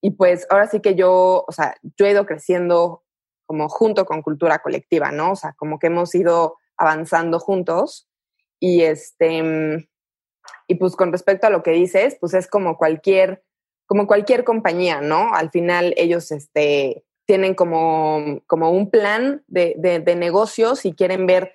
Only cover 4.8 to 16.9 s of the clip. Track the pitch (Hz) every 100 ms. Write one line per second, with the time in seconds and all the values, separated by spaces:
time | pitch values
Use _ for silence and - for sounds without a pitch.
4.8 | - 165 143 147 165 196 156 139 151 151
5.8 | 170 170 175 175 170 170 165 165 _ -
6.8 | 165 156 160 170 165 165 170 190 175 170
7.8 | 285 - _ _ _ _ _ _ 185 175
8.8 | 160 151 - _ 165 160 160 160 156 156
9.8 | 160 _ _ _ _ _ - - _ 180
10.8 | 185 175 180 175 190 196 220 196 170 165
11.8 | 180 190 233 277 175 185 180 208 185 156
12.8 | 160 160 - 190 190 185 _ _ _ _
13.8 | _ 202 202 208 208 247 240 226 214 170
14.8 | 180 151 147 156 214 196 160 170 170 175
15.8 | 175 - 170 170 165 151 - 151 147 143
16.8 | 135